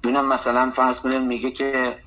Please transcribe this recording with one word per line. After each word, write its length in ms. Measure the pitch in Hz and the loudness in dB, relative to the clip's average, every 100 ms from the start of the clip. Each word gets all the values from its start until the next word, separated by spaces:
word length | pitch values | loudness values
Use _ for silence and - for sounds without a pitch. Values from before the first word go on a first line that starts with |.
ببینم 220 | 120 139 135 | 2 2 2
مثلاً 460 | 127 127 120 127 | 0 2 2 0
فرض 280 | 127 127 123 | 2 2 2
کنیم 220 | 131 131 | -2 -2
میگه 300 | 127 120 127 | -2 -2 -4
که 480 | 123 135 131 127 117 | -2 -2 0 -2 -4